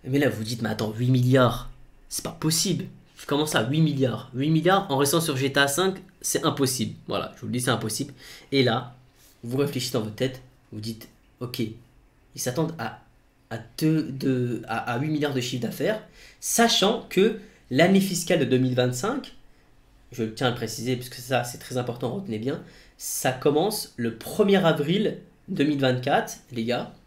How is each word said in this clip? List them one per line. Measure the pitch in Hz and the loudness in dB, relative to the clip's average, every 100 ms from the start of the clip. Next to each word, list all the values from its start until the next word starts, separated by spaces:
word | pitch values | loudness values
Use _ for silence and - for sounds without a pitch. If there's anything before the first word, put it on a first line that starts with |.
Mais | - 139 | 0 2
là, | 139 | 2
vous | 104 | 0
dites, « | 110 123 | -6 -4
Mais | 113 | -2
attends, | 107 110 107 | -2 -4 0
huit | 123 | 2
milliards, | 131 123 131 123 - - - - - - | 4 6 6 6 2 -8 -14 -20 -20 -10
c'est | - | -8
pas | - - | -8 -4
possible. » | 156 160 202 143 123 - - - - | -2 0 0 -2 -4 -12 -20 -20 -2
Comment | 143 151 | 0 2
ça, | - 113 | 0 0
huit | 151 | 2
milliards ? | 160 135 127 110 - 123 | 2 4 0 0 -8 -4
Huit | 147 | 2
milliards | 160 165 190 190 | 2 4 2 2
en | 135 | 2
restant | 139 165 | 2 2
sur | 160 131 | 0 -2
G | 139 | 0
T | 139 | 2
A | 139 | 2
cinq, | 139 190 190 - _ | 2 0 0 -12 _
c'est | - 135 | -4 0
impossible. | 160 - 131 - 107 - - | 0 2 0 0 -4 -6 -6
Voilà, | 101 82 - | -6 -6 -10
je | |
vous | 107 | -6
le | |
dis, | 120 | -2
c'est | 123 | 0
impossible. | 113 113 - - - - - - | 0 0 -6 -8 -10 -20 -20 -2
Et | 139 | 2
là, | 123 117 - - _ _ - _ | 4 2 -4 -18 _ _ -20 _
vous | 120 131 | -6 -2
réfléchissez | 139 123 - | -2 -2 -2
dans | 123 | -2
votre | 107 104 | -4 -4
tête, | 131 131 - _ _ | -4 -4 -20 _ _
vous | 107 | -12
dites, « | 110 110 - _ _ _ | -10 -10 -14 _ _ _
Ok, | 123 - | -12 -6
ils | 110 - - _ _ _ _ - | -6 -6 -20 _ _ _ _ -8
s'attendent | - 165 156 - | -6 -2 -4 -4
à, | 117 - _ _ _ _ _ | -10 -10 _ _ _ _ _
à, | 113 - - | -12 -12 -2
deux, | 156 156 | 2 2
deux, | 156 135 139 127 123 117 - | 0 -2 0 0 0 -4 -4
à, | 113 | -6
à | - 120 | -4 -2
huit | 151 | -2
milliards | 151 143 | 0 0
de | 131 | -2
chiffre | 123 127 | -4 -4
d'affaires, | - - 156 214 - - - - | -6 -2 -2 -2 -8 -20 -20 -12
sachant | - - 233 - 190 233 - | -4 2 4 4 2 0 -2
que | - 214 - - - _ | 2 2 2 -12 -20 _
l'année | 127 175 196 | 4 6 6
fiscale | 190 170 - 175 | 4 -2 0 0
de | 123 | 4
deux | 127 | 2
mille | 127 123 | 2 2
vingt-cinq, », | 123 123 208 269 - - - - _ _ _ _ _ | 2 0 -2 -4 -8 -20 -20 -20 _ _ _ _ _
je | - 110 | -6 -6
tiens | 110 127 | 0 -2
à | |
le | 117 | 0
préciser, | 110 - 113 123 | -6 -6 -4 -4
puisque | - - | -6 -14
ça, | 123 127 | -2 -2
c'est | 123 - | -2 -10
très | - 127 | -8 -6
important, | 120 117 123 | -4 -4 -6
retenez | 190 95 107 | -6 -6 -4
bien, | 120 156 - - - _ | -4 -6 -10 -20 -20 _
ça | - - 135 | -8 -2 -2
commence | 123 156 147 196 208 - - | 2 2 4 2 -2 -10 -6
le | 117 113 | -6 -6
premier | - - 202 190 | -10 0 4 6
avril | 160 151 143 190 190 - - _ - | 4 2 2 2 0 -4 -14 _ -10
deux | 160 | 0
mille | 143 143 | 2 4
vingt-quatre, | 131 123 127 180 - - _ | 2 2 2 0 0 -10 _
les | 120 | -6
gars | 113 120 - - | -2 -2 -4 -14